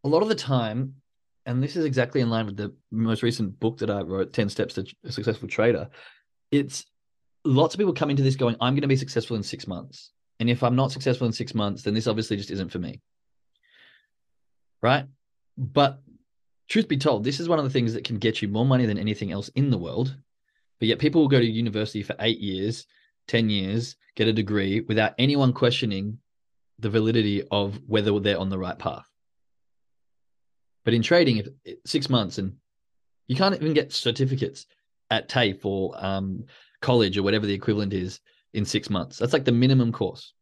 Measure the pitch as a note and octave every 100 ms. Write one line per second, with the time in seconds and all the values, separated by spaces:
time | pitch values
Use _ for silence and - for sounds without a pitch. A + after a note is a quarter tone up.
0 | C3+ D#3+ G#3+ A3 - B2+ A2+ A2+ C3+ -
1 | _ _ _ _ - B2 C#3+ F3+ D#3 C3
2 | B2 C#3+ A#2 A2+ G#2+ G2 G2+ - _ A2
3 | A2+ A2 A#2 A#2+ G2+ - A2 - A2 G2+
4 | E2+ F#2+ - - G2+ - F#2 - G2 -
5 | - - A2 G#2+ - - A2+ F#2+ D#2+ -
6 | - _ _ _ _ C#3+ C#3 - - _
7 | _ _ _ _ D3 C3 D#3+ F#3 G3+ C#3
8 | D3 C#3 C3+ C3 B2 A2+ A#2+ C#3 C#3+ C3+
9 | C3 A#2 - A2+ G2 - - F2 - -
10 | - _ _ _ A#2+ A#2+ B2 B2+ C3+ C3+
11 | C3+ B2 A#2+ A2 A#2 A2 G2+ G2 G#2 A2
12 | A2+ G#2+ A2 G2+ G2+ G2 F2+ F2+ D#2+ -
13 | _ _ _ _ _ _ _ _ _ _
14 | _ _ _ _ _ _ _ _ A2+ C#3
15 | C3+ _ _ _ _ - C3 D3 C#3 -
16 | _ _ _ _ _ _ _ A3 A3 C#3+
17 | D3 A2 A2+ C#3 E3+ D#3+ C3+ C3+ A#2 A2
18 | - A2 A2 - G2+ G#2+ B2+ B2+ A#2 G2+
19 | G#2 G#2 G2+ G2 - - C#3 A2+ E2 D#2
20 | C3+ - _ _ _ _ _ _ A2+ A2
21 | D3+ E3 C#3+ C3+ A#2 A2+ A#2 G#2 G#2+ G#2+
22 | G2 - A2 A2+ G2+ F#2 G#2 A#2+ - _
23 | _ _ - A#2 A2 G2+ F#2+ A2 B2 -
24 | _ - A2 A2 G2+ G#2 G2 G#2 A2 A2
25 | G#2+ - C3+ C#3+ C3 B2 B2+ A#2+ A2+ F#2+
26 | G2+ A2+ _ _ _ _ _ - A2 A2
27 | A2 A#2 G#2 G2+ - G2+ G2+ G#2 - A2
28 | G#2 G2+ G2+ F#2 F#2+ F#2+ F2+ - - C2
29 | - _ _ _ _ _ _ _ _ _
30 | _ _ _ _ _ _ _ _ - A#2
31 | A2 E3+ D3 A2 G#2+ - - - - D#3
32 | C3+ B2 G2 - F#2+ - _ _ _ _
33 | _ _ - B2+ F#3+ G3 D#3 D3+ - -
34 | A#2+ A#2+ C3 C3 - - - _ _ _
35 | _ A2 - C3 A2 F#2 G2+ G2 F#2+ -
36 | F#2+ G2 F#2+ F#2 B2 - _ _ - B2
37 | G2+ G2 G2 G#2+ G#2 F#2+ - G#2 G2+ G2
38 | F2+ - _ _ _ A2 G#2 G#2+ - G2
39 | E2 - A#2+ D3 C3+ A#2 B2+ C3+ A#2 -
40 | - - - _